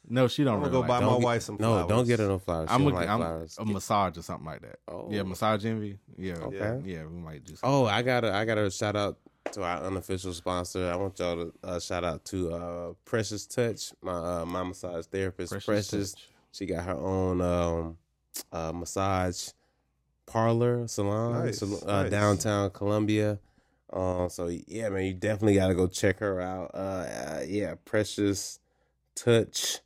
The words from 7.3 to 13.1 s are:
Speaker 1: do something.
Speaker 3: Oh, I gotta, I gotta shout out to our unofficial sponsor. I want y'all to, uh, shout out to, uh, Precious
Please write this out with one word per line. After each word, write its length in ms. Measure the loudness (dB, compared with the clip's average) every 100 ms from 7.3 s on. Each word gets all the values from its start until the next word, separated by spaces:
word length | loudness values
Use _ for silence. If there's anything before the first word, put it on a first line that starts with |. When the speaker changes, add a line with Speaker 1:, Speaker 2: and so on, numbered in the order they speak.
| -14
Speaker 1:
do 120 | -16 -4
something. 140 | 2
Speaker 3:
Oh, 160 | 4 4
I 160 | 2
gotta, 300 | 2 2 2
I 120 | 0 2
gotta 240 | 2 2
shout 260 | 0 0 0
out 220 | 0 -4 -16 _ -10
to 100 | -4
our 180 | -4 -2
unofficial 480 | -4 -6 -4 -4 -4
sponsor. 560 | -6 -2 -2 -2 -2 -2
I 40 | 0
want 220 | -4 -2
y'all 160 | -2 -2
to, 160 | -6 -8
uh, 160 | -6 -6
shout 240 | -4 -2
out 200 | -2 -4 -6
to, 280 | -2 -2
uh, 400 | -2 -6 -8 -8 -12
Precious 440 | -4